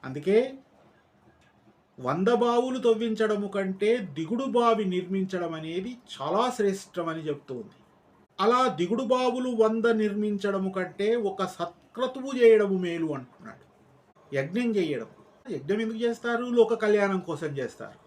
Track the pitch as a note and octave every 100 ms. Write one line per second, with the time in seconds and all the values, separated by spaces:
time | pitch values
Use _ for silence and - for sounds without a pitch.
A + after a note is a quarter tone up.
0 | C3+ C3+ D3+ G#3 C4 C4+ _ _ _ _
1 | _ _ _ _ _ _ _ _ _ -
2 | B2+ D3+ G3 A#3+ A#3+ A#3+ C4 B3+ A#3 A3
3 | A3+ A3 A3 G#3 G3+ G3 F#3+ F#3+ G#3 A#3+
4 | F#3+ C#3 D#3+ A#3 C4 A3+ A#3 A3 G3 F3+
5 | F3+ F#3+ F#3+ F#3 E3+ D#3+ D#3+ E3+ G3+ B3
6 | - - C#3 F#3+ B3 A#3+ G3+ F#3+ - -
7 | E3 D#3+ D3+ C#3+ - B2+ G2+ - _ _
8 | _ _ _ - G3+ B3 B3+ D3+ F3 A3+
9 | A#3+ B3+ B3+ B3 B3+ A#3 A3 A3+ A3+ A3
10 | G#3+ G3+ G#3 G3+ G3+ G3 F#3+ F#3+ F3 -
11 | G3+ A#3+ G3+ F#3+ F#3+ - E3+ - _ -
12 | B3+ C4 C4 B3+ A#3 A3 G3+ F#3+ F3+ E3+
13 | D#3+ C#3 B2 - A2+ - - _ _ _
14 | _ _ - C#3 C#3 G3 B3 G#3 E3 C3
15 | A2 - - _ - D#3 C#3 G3+ A3+ A3
16 | A#3+ A3+ A#3+ A#3 B3 A#3+ A3+ A3+ A3 G#3
17 | G3+ F#3+ F3+ D3+ D#3 C#3 A#2+ - G#2 -